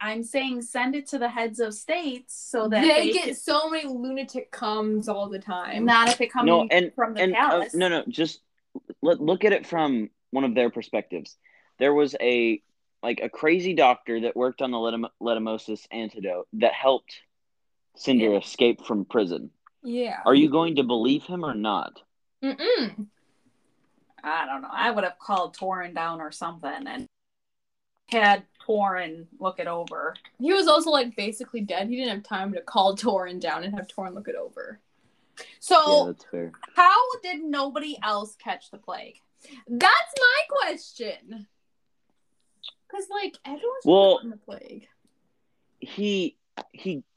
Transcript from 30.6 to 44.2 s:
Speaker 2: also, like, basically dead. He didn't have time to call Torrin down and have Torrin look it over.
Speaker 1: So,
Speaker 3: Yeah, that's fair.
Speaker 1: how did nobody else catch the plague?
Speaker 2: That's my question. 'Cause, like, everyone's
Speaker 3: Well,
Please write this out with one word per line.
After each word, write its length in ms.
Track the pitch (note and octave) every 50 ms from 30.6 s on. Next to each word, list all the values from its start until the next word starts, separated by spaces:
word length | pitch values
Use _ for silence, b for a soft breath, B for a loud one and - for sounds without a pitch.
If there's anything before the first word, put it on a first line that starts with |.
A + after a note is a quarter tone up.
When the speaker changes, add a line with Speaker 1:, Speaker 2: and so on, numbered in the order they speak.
| E4+
Speaker 2:
also, 220 | E4 D4+ E4 D#4+ E4
like, 260 | D4+ C#4 B3 A#3+ -
basically 440 | - G3+ G#3+ G#3+ - B3+ - - A3+
dead. 300 | G#3 G3+ F3 F3+ G3 A3+
He 60 | B3
didn't 180 | B3 C4 A#3+ G3+
have 80 | G3
time 320 | G#3 - F#3 F#3 F#3+ G3+ F#3+
to 80 | F3
call 340 | E3+ - - G#3+ F#3+ G3 G3
Torrin 440 | G3+ G#3+ A#3+ G3 F#3+ F3+ F3+ F3+ F3+
down 220 | E3+ E3 D#3 E3
and 120 | E3+ G3 G3+
have 140 | G3 F#3+ -
Torrin 260 | - - F#3+ F#3 F3+
look 120 | G3+ G3+
it 100 | - -
over. 440 | - - - - - - - G#3+ - _ _ _ _ _ _ _ _ _ _ _ B B B B B
Speaker 1:
So, 480 | - - F#4 E4 D#4 D4+ D4 D4 -
Speaker 3:
Yeah, 60 | -
that's 120 | - _ - -
fair. 220 | - - - E2 - - - - -
Speaker 1:
how 220 | F4 F4+ F#4 G4 A#4+ B4 B4+ B4+ B4
did 200 | - F4+ F4+ D4
nobody 560 | D#4+ D#4 C#4+ C#4 C#4 C#4 B3 D4+ D4+ D4+ C#4+ -
else 340 | - G#3+ G#3 G#3 G#3+ G#3+ -
catch 340 | _ - A3+ F#3 - - -
the 80 | - A3
plague? 380 | - - - - - - - _ _ _ _ B B B C#4+ B3+ B -
Speaker 2:
That's 460 | A#3+ A#3+ F#4 F#4+ B4 E5+ E5+ - C#5+ C5+
my 220 | B4+ B4 B4+ D5 D#5+ -
question. 960 | C#5+ C#5 G#4+ E4 - - - - - - A#3 G#3 F3 - _ - A3+ A3 G3+ _ _ _ _ _ _ _ _ _ _ _ _ _ _ _ _ _ _ _ _ _ _ _ - - _ _ _ -
'Cause, 180 | - G4+ F#4+ -
like, 260 | G4 G4+ G4 - - - -
everyone's 400 | C4+ C#4 D4 A4 A#4+ C5 C5 -
Speaker 3:
Well, 340 | C#4+ - D4 D4 D4 C#4 -